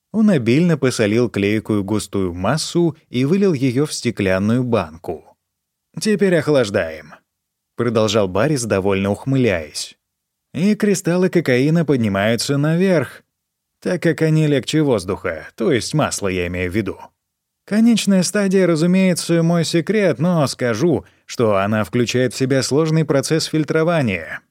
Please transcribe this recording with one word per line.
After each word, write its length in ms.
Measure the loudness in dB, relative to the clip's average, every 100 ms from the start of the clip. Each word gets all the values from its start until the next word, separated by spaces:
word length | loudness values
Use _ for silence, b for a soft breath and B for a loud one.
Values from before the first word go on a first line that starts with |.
| _
Он 180 | 0 2
обильно 480 | 2 2 2 2 2
посолил 500 | 0 0 0 2 0
клейкую 560 | 0 0 -2 -2 -2
густую 500 | -2 -4 -4 -4 -4
массу 640 | -2 -2 -2 -2 0 0 -2 b
и 140 | -2
вылил 280 | 0 2 2
ее 340 | 0 0 0 -2
в 60 |
стеклянную 720 | -4 -4 -2 0 2 2 0
банку. 720 | 0 -2 -2 -8 -12 -12 -14 _ _ _ _ _ _ -8
«Теперь 360 | -2 0 2 2
охлаждаем», 800 | 2 2 2 0 -2 -8 -16 -20 _ _ _ _ _ -4
продолжал 500 | -2 2 2 2 0
Борис, 380 | 0 0 0
довольно 460 | 0 0 0 0 -2
ухмыляясь. 840 | -4 -2 0 0 0 -4 -12 -14 -16 _ _ _ _ _
«И 220 | -4 -2
кристаллы 540 | 0 0 0 0 0 0
кокаина 560 | 0 0 2 2 2
поднимаются 720 | 2 0 0 0 0 0 -2 -2
наверх, 640 | 0 0 2 0 -2 -8 _ _ _ _ _ _
так 220 | -6 -2
как 200 | 0 0
они 240 | 2 2 2
легче 360 | 0 0 0
воздуха, 640 | 0 0 -2 -6 -6 -8 -10
то 160 | -6 0
есть 220 | 0 0
масла, 340 | -2 -2 -2 -4
я 180 | -2 -4
имею 240 | -4 -4
в 40 |
виду. 240 | -4 -4 -8 -14 _ _ _ _ _ -4
Конечная 560 | 2 4 2 2 2
стадия, 440 | 2 0 0 2 2
разумеется, 760 | 2 2 4 2 0 0 0
мой 220 | 2 2
секрет, 540 | 0 -2 0 0 0 0
но 280 | 0 2 0
скажу, 580 | 0 -2 0 0 0 b b b
что 300 | -2 2 2
она 280 | 2 0
включает 480 | -2 -2 0 0 -2
в 40 | -2
себя 260 | -2 0
сложный 420 | 0 0 2 0
процесс 400 | 2 0 0 -2
фильтрования». 960 | -2 -2 -2 0 0 0 0 -2 -6 -14 _